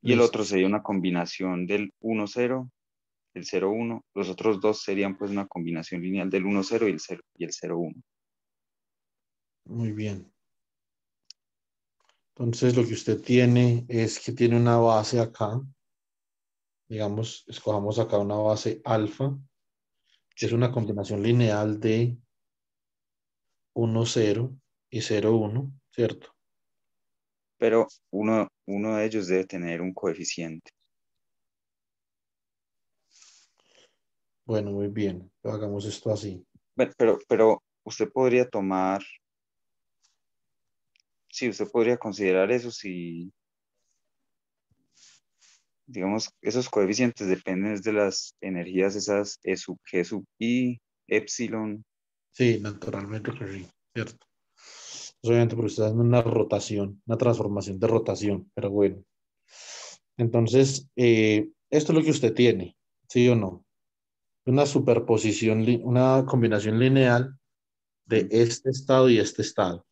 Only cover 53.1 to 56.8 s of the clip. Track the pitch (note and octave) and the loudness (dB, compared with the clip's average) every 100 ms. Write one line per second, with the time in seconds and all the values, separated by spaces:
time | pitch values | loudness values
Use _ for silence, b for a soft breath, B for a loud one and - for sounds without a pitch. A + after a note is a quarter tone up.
53.1 | G#2+ G#2 A2 G2+ F#2+ F2+ _ _ A2+ A2 | -8 -8 -10 -10 -12 -14 _ _ -10 -10
54.1 | - _ _ _ _ - - - - - | -12 _ _ _ _ -20 -20 -20 -18 -18
55.1 | _ A2+ A#2 A#2+ A2+ A2 - G#2+ A2 A#2 | _ 2 4 4 0 -4 -2 -2 2 4
56.1 | A#2+ A#2 A2+ G#2+ G#2 - G#2 | 4 2 0 0 -2 -2 -4